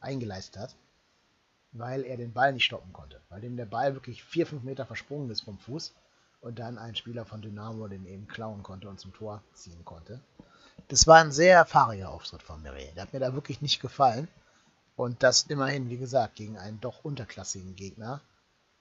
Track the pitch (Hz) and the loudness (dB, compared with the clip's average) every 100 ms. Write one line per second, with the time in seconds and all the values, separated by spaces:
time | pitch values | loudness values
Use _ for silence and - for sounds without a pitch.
0 | 131 135 110 95 - 95 117 - _ _ | -10 -8 -6 -8 -12 -14 -14 -16 _ _
1 | _ _ _ _ _ _ _ 117 120 135 | _ _ _ _ _ _ _ -12 -8 -6
2 | 127 123 120 113 139 127 - 98 92 - | -6 -8 -6 2 2 2 -2 -4 -14 -20
3 | - - _ 98 120 123 107 113 139 131 | -20 -20 _ -14 -10 -10 -6 -2 -2 -2
4 | - 120 - 165 160 147 127 135 123 113 | -8 -16 -6 -4 -2 -4 -10 -10 -10 -12
5 | - 147 127 101 - 98 - 151 - _ | -10 -8 -8 -8 -10 -12 -10 -10 -10 _
6 | _ _ _ _ 120 113 117 117 117 104 | _ _ _ _ -14 -10 -10 -10 -12 -12
7 | 117 120 110 110 104 101 110 113 104 95 | -10 -10 -10 -12 -12 -12 -10 -10 -10 -12
8 | 90 98 98 - 110 104 98 92 101 95 | -14 -16 -14 -12 -10 -10 -14 -16 -16 -16
9 | 95 - 107 101 - - 92 85 - 82 | -18 -14 -12 -12 -16 -20 -20 -20 -18 -18
10 | 82 123 - - - _ - - - 135 | -18 -20 -20 -20 -20 _ -20 -20 0 6
11 | 160 160 156 139 180 175 151 151 123 101 | 12 12 10 6 10 10 10 6 4 2
12 | 90 85 - 85 - 80 76 67 67 90 | -8 -12 -14 -16 -16 -16 -14 -14 -14 -12
13 | 98 135 131 135 - 127 143 - 131 - | -8 -4 -2 -4 -8 -4 -2 -2 -2 4
14 | 131 113 165 _ _ _ _ _ _ - | 4 4 -4 _ _ _ _ _ _ -6
15 | 123 117 - - - 143 135 143 123 123 | -4 4 6 6 2 -2 -2 -2 -4 -6
16 | 127 127 107 - 107 104 101 107 123 - | 0 0 0 -4 -12 -12 -12 -8 -10 -8
17 | 156 131 107 - 95 98 92 95 98 110 | -8 -8 -10 -12 -10 -10 -12 -12 -14 -12
18 | 110 143 - _ _ _ _ _ | -10 -12 -14 _ _ _ _ _